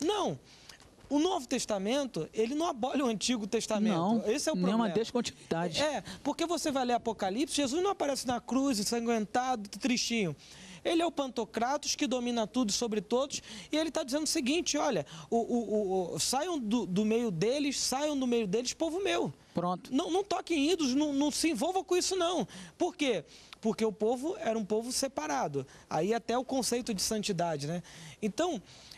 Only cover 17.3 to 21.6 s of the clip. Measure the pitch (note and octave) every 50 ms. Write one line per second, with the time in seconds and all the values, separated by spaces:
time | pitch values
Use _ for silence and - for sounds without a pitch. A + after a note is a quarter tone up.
17.3 | F3+ D#3 F#3 A3 C4 D4 C#4 C#4+ A#3+ - - - B3 C4+ D4+ D4+ D4 C4+ C4 A#3+
18.3 | A#3+ A#3 A3+ F#3+ F3+ A3+ B3+ B3 - - D#4+ E4 D4+ F#4 G4+ F4+ E4+ F4 E4 F#3
19.3 | C#3 - - - - F#3+ E3+ F3 F#3 E3+ - - B3+ C4+ F4 F#4+ D#4 F#4+ G4+ -
20.3 | F4 E4+ - - E4+ D4 C#4 D4+ F#4 E4 D#4 B3+ B3 C#4+ D4+ D4+ C#4 C#4 C#4+ D4+
21.3 | - - - D#4+ D#4+ G3+